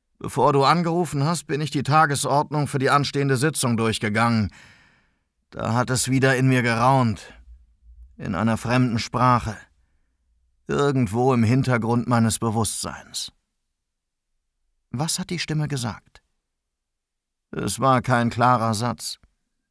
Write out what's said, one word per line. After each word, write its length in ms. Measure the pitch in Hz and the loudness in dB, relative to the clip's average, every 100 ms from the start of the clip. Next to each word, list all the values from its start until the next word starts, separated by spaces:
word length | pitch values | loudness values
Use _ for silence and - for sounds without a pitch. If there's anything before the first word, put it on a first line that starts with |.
| _ - | _ -14
Bevor 340 | - - 127 | -8 0 2
du 120 | 143 | 4
angerufen 600 | 135 165 170 170 165 143 | 2 2 0 -2 -2 -2
hast, 220 | 143 170 - | -2 -2 -4
bin 140 | 151 | -6
ich 100 | 151 | -4
die 120 | 147 | -4
Tagesordnung 840 | 135 156 156 139 139 139 147 151 143 | 2 4 4 0 0 0 0 -2 -2
für 100 | 135 | -2
die 120 | 131 | 2
anstehende 460 | 139 139 143 139 131 | 2 0 -2 0 0
Sitzung 400 | 151 - 127 113 | 0 0 -2 0
durchgegangen. 720 | 113 107 110 107 117 113 98 - - - _ _ _ _ _ _ _ | 0 -2 -2 0 2 2 0 -4 -20 -20 _ _ _ _ _ _ _
Da 240 | - - | -8 -2
hat 160 | 117 123 | -2 0
es 180 | 127 - | -2 0
wieder 280 | 131 135 127 | 2 2 4
in 120 | 131 | 2
mir 140 | 127 | 2
geraunt. 720 | 120 113 123 135 120 101 - - - - _ _ - - - - | 2 2 2 4 2 -2 -10 -20 -20 -20 _ _ -20 -20 -20 -12
In 180 | 90 | -6
einer 220 | 87 113 110 | -2 0 0
fremden 420 | 113 123 127 113 | 0 0 0 -2
Sprache. 580 | - 123 127 120 110 101 - _ _ _ _ _ _ _ _ _ - | -4 0 2 2 0 -8 -14 _ _ _ _ _ _ _ _ _ -6
Irgendwo 680 | 139 143 131 117 113 127 | 0 0 2 0 2 2
im 120 | 123 | 4
Hintergrund 640 | 110 127 131 123 110 120 120 | 4 2 2 0 0 -2 0
meines 300 | 120 113 - | 2 2 0
Bewusstseins." 920 | 117 107 - - - - - - - - _ _ _ _ _ _ _ _ _ _ _ _ _ _ _ | -2 -2 -2 -4 -8 -12 -14 -12 -12 -16 _ _ _ _ _ _ _ _ _ _ _ _ _ _ _
Was 280 | 117 160 - | -6 -4 -4
hat 120 | 185 | -6
die 80 | 170 | -6
Stimme 300 | - 151 147 | -4 -4 -2
gesagt? 540 | 139 120 - - - _ _ _ _ _ _ _ _ _ _ _ _ _ | -4 -6 -8 -14 -20 _ _ _ _ _ _ _ _ _ _ _ _ _
Es 260 | - 113 101 | -8 -6 0
war 240 | 135 127 | 2 2
kein 280 | 113 123 117 | 2 0 0
klarer 440 | 107 123 123 113 | 2 2 2 0
Satz. 440 | 104 120 - - - _ _ _ _ _ | -2 -4 -6 -10 -14 _ _ _ _ _